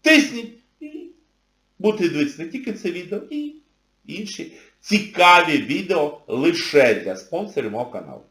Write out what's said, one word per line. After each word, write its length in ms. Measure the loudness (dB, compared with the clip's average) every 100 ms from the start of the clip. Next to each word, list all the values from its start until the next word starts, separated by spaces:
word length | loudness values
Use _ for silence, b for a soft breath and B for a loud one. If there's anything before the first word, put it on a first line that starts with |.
Тисніть 580 | 6 6 4 -4 -12 -16 _ _
і 300 | -18 -16 -18 _ _ _ _ _ _ _
будете 300 | 0 2 0
дивитися 340 | 0 -2 -4
не 60 | -10
тільки 240 | -8 -8
це 180 | -6 -6
відео, 300 | -8 -8 -10 -8
і 240 | -8 -8 -12 _ _ _ _
інші 480 | -14 -12 -10 -12 -14 B B B
цікаві 800 | -2 -2 -2 2 6 8 6 0
відео 640 | -2 -6 -2 -2 -2 -6 -8
лише 680 | 0 0 0 2 4 6
для 220 | 4 -2 -10
спонсорів 540 | -8 -8 -6 -6 -4
мого 160 | -6 -8
каналу. 360 | -8 -14 -20 _